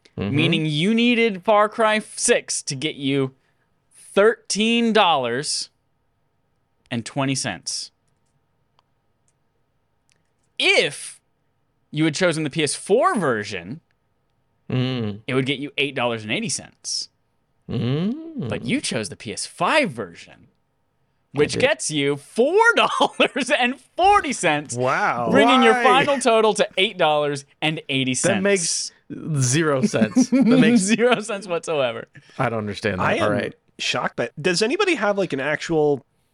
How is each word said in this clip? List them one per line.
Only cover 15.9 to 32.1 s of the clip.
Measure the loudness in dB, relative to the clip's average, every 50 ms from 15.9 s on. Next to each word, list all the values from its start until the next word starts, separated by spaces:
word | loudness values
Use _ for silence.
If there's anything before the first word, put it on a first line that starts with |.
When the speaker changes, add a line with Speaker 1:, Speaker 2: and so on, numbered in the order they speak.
| -2
Speaker 2:
dollars | -4 -4 -2 -4 -4
and | -6 -6
eighty | -6 -6 -4 -6
cents. | -8 -8 -10 -14 _ _ -12 -8 -8 -8 -10 -12 _ _ _ _ _ _ _ _ _ _ _ -8
Speaker 1:
Mm. | -6 -4 -4 -2 -2 -2 -2 -4 -4 -6 -10 -12 -12 -10 -8 -8
Speaker 2:
But | -8 -8 -6
you | -6 -6 -4
chose | -4 -6 -6 -6 -6 -8
the | -10
P | -14 -12 -12
S | -10 -10 -12
five | -12 -6 -4 -2 0 0 0 0 -2
version, | -4 -8 -12 -12 -14 -20 -20 -20 -20 -20 _ _ _ _ _ _ _ _ _ _ _ _ _ _ _ _ _ _ 0
Speaker 1:
I | 0
Speaker 2:
which | 0 0 0
Speaker 1:
did. | 0
Speaker 2:
gets | 2 2 0 0 -4 -6
you | -4 -2 0 0 -2
four | -4 -6 -6 -2 0 2 4 4 4 4 4 4
dollars | 4 2 2 2 0 0 0 2 0 0 0 0 -4 -2 0
and | 0 0 0 0 -2 -6 _ _ _
forty | 2 4 6 6 4 2 0
cents, | -4 -2 0 0 0 0 -2 -6 -6
Speaker 3:
Wow. | -2 0 0 0 0 0 0 0 0 0 2
Speaker 2:
bringing | 4 4 6 6 4 4
your | 6 4 4
Speaker 1:
Why? | 4 4 4 4 4 4
Speaker 2:
final | 2 0 0
total | 2 2 4 4 4 4 2
to | 2 0 -2 0
eight | 0 0 0 0 0
dollars | 2 2 2 2 0 0 -2 -6 -8 _ _ -4
and | -4 -4 -4 -4 -6 -4
eighty | -2 -2 0 0 -2
cents. | -2 0 0 0
Speaker 1:
That | 0
makes | 2 2 2 0 0 -2 -4 -6 -6 -10 _ _ _ -16 -14 -12 -8 -4 -2 0
zero | 0 2 2 2 2 2 2 2
sense. | 0 0 0 0 -2 0 2 2 2 4
Speaker 2:
<laughs> |
Speaker 1:
That | 4 4 4
makes | 6 6 6 6 6 6 4
Speaker 2:
Zero | 2 2 0 2 2 2 2 0
sense | -2 -6 -8 -8 -6
whatsoever. | -4 -6 -4 -4 -2 -2 0 0 0 -2 -6 -10 -14